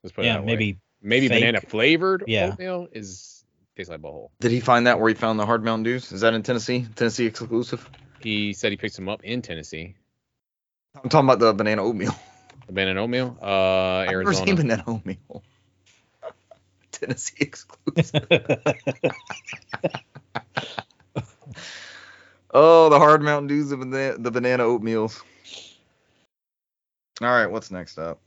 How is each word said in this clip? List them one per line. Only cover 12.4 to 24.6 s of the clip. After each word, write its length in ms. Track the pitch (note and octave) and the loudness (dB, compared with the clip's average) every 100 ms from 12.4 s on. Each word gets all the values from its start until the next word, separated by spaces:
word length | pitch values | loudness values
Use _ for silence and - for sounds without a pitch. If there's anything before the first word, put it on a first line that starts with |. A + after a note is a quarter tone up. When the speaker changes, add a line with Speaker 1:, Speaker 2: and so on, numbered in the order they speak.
| _ - - | _ -20 -8
Speaker 1:
The 80 | |
banana 260 | F#2+ F#2+ F#2+ | -2 -2 -2
oatmeal? 320 | A2+ B2 B2+ A#2+ | -2 -2 -4 -8
Uh, 60 | G2 | -2
Speaker 3:
I've 600 | G2 F#2+ F#2+ F#2 F#2 F#2 | 2 4 2 0 0 -2
never 100 | F#2 F#2+ | 0 0
Speaker 1:
Arizona. 180 | F#2 F#2 | 2 2
Speaker 3:
seen 100 | E3 | 2
banana 280 | C#3 G#2+ A#2 | 2 -2 -4
oatmeal. 560 | A2+ F#2+ F#2 _ - _ _ _ _ _ _ _ | -8 -8 -12 _ -20 _ _ _ _ _ _ _
<laughs> 800 | _ - - _ - _ _ _ | _ -20 -20 _ -20 _ _ _
Tennessee 440 | - B2+ C3 - - | -12 -8 -8 -10 -6
exclusive. 840 | C#3+ - - - - E3+ D#3+ D3+ - | -8 -8 -20 -10 -2 0 0 -2 2
Speaker 2:
<laughs> 100 | F3 - - - - - - D3 - - - - - _ - - - _ - _ A2+ _ - - - - _ _ - - _ - - - - - - - - - _ _ | 0 2 -2 -2 -4 -6 -4 -4 -4 -16 -18 -16 -20 _ -8 -6 -8 _ -20 _ -12 _ -10 -8 -14 -14 _ _ -10 -10 _ -20 -18 -18 -18 -20 -20 -20 -20 -20 _ _
Speaker 3:
Oh, 380 | C3 D#3+ E3 D#3+ | 6 8 10 10
the 100 | D3 | 8
hard 240 | D3+ D3+ | 8 6
Mountain 260 | D3 D3 C#3+ | 4 -2 0
Dews 240 | C#3+ C#3+ | -2 -2
and 180 | C#3 B2+ | -6 -6
bana-, 320 | C3+ C3+ - | -4 -4 -4
the 80 | A#2+ | -4
banana 340 | A#2+ B2 B2+ | -2 0 2